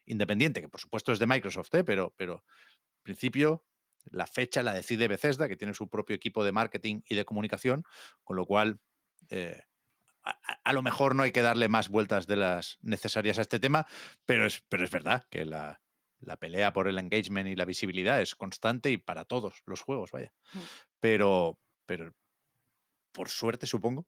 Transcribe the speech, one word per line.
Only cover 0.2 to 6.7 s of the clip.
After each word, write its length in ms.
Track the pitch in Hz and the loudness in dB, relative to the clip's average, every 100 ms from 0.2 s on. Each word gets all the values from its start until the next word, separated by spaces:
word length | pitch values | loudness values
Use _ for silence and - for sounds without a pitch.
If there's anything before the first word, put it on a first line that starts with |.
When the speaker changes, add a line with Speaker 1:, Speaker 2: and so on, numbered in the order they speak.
| 101 107 156 107 | 2 4 2 0
Speaker 1:
que 60 | 82 | -8
por 120 | - | -16
supuesto 320 | - 110 - | -8 -6 0
es 60 | 110 | 2
de 80 | 117 | 4
Microsoft, 480 | 131 104 92 85 | 2 0 -8 0
¿eh? 100 | - | 2
Pero, 300 | 92 98 90 _ | 2 0 0 _
pero 280 | 90 85 _ _ - _ _ _ | -8 -8 _ _ -20 _ _ _
en 60 | |
principio 640 | - 95 127 131 147 160 _ _ _ _ - | -12 -4 -2 4 4 2 _ _ _ _ -12
la 200 | 90 85 | -6 -4
fecha 360 | - 127 139 | -2 -2 0
la 100 | 120 | 0
decide 340 | 95 92 113 113 | -2 -2 2 2
Bethesda, 420 | 98 151 135 156 | 2 0 2 -2
que 80 | 95 | -2
tiene 180 | 104 | -6
su 160 | 101 104 | -6 -6
propio 260 | 107 104 104 | -6 -4 -4
equipo 280 | 113 104 | -4 0
de 80 | 101 | 2
marketing 500 | 98 113 | 2 0